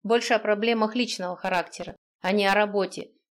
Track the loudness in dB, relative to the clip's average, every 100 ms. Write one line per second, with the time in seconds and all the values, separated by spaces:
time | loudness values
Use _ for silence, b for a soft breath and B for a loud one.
0 | 0 0 2 0 2 0 2 2 0 0
1 | -4 -4 -6 -6 -2 -2 -2 -8 -14 -14
2 | _ _ -2 2 4 4 2 0 -2 -4
3 | -14 _ _